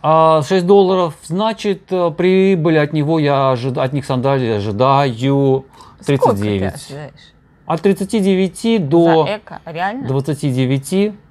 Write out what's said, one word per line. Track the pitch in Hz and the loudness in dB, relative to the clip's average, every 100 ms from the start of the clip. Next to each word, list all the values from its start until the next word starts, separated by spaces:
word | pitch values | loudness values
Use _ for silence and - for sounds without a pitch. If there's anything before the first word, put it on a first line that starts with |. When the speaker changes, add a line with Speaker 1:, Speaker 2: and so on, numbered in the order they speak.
Speaker 1:
А, | 151 160 160 160 | 2 4 4 2
шесть | 143 190 175 | 2 -2 4
долларов. | 202 185 190 175 147 | 4 4 0 -2 -6
Значит, | - 170 220 214 208 190 _ | -8 -4 -4 -4 -4 -6 _
э, | 185 175 156 | -2 -2 0
прибыль | 180 190 190 185 156 160 | 2 4 4 2 2 2
от | 147 | 0
него | 156 147 160 | -2 0 0
я | 147 139 135 | 2 2 0
ожида-, | 127 131 123 | 0 -4 -4
от | 131 | -4
них | 143 131 | -4 -4
сандалий | 131 127 139 120 107 | -2 0 0 0 -2
ожидаю | 101 101 131 139 143 110 131 139 139 131 131 - - - | -2 0 2 2 0 -2 -2 2 2 0 -4 -20 -20 -14
Speaker 2:
Сколько | - 139 - | -2 0 2
ты | 208 | 0
Speaker 1:
тридцать | |
девять. | 104 101 92 151 | -2 -2 -4 -8
Speaker 2:
ожидаешь? | - 139 147 - - _ _ _ - | -14 -16 -16 -20 -20 _ _ _ -8
Speaker 1:
От | 160 | -2
тридцати | 202 196 190 226 | 0 0 -2 -2
девяти | 190 185 190 - 226 226 | 0 0 -2 -2 0 0
до | 147 170 170 160 156 | 2 2 4 4 2
Speaker 2:
За | 208 | -4
эко, | - - - | -12 -20 -14
реально? | 160 185 240 277 | -6 -6 -6 -6
Speaker 1:
двадцати | 135 139 147 147 | -4 -4 -4 -4
девяти. | 127 127 139 135 190 208 208 _ | -2 0 -2 -2 -2 -2 -4 _